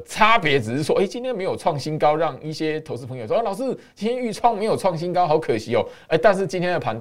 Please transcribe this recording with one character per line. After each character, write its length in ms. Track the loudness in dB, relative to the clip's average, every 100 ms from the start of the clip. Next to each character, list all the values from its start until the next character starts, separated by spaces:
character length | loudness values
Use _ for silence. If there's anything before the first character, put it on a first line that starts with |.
| -6
差 320 | 2 4 4
别 220 | 4 2
只 180 | 0 -2
是 60 |
说， 180 | 0 2
哎， 60 | 0
今 160 | -2
天 120 | -6 -4
没 80 |
有 140 | -4 -2
创 220 | -2 -2
新 180 | -4 0
高， 180 | 2 2
让 240 | 0 -4
一 140 | -10
些 260 | -6 -4 -4
投 140 | -6 -10
资 80 |
朋 140 | -10 -10
友 80 | -2
说 120 | 0
，“哦， 0 |
老 100 | 0
师， 120 | -2 -4 -6 -10 -8
今 120 | -4
天 80 | -4
裕 160 | -4
创 240 | 0 0 2
没 100 | 0
有 120 | 2
创 180 | 0 0
新 160 | -2
高， 140 | 2 4
好 140 | 2
可 180 | 2 -2
惜 180 | 0 0
哦。” 80 | 0 -6 -2
哎， 80 | 4
但 200 | 4 4
是 100 | 0
今 160 | -2
天 100 | -2
的 80 | -2
盘 160 | -4 0